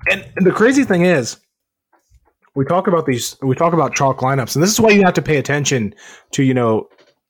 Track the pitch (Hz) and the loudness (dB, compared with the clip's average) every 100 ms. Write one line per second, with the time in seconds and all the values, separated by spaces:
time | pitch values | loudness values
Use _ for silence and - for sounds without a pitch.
0 | - 196 - 240 180 175 240 277 247 180 | -6 -6 -6 -2 0 2 2 2 2 2
1 | 180 151 113 - _ _ _ _ _ _ | 2 2 -2 -10 _ _ _ _ _ _
2 | _ _ _ _ _ 139 135 180 190 170 | _ _ _ _ _ -6 -2 -2 0 0
3 | 143 120 - - 135 127 165 165 127 - | 0 -4 -6 -6 -4 0 0 0 -2 0
4 | 135 - 127 139 113 139 190 214 220 202 | -2 0 -2 -2 -2 -2 0 2 4 4
5 | 180 165 147 143 - 147 135 131 101 - | 2 0 -2 -2 -2 -4 -2 -2 -4 -8
6 | - - _ - 135 123 117 110 - _ | -20 -20 _ -2 0 2 0 0 -4 _
7 | _ _ | _ _